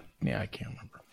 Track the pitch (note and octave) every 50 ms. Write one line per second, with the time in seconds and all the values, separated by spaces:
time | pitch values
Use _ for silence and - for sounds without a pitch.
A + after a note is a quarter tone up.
0 | - - - _ - - B2 G#2 G#2 - - - - - - - - - - -
1 | - -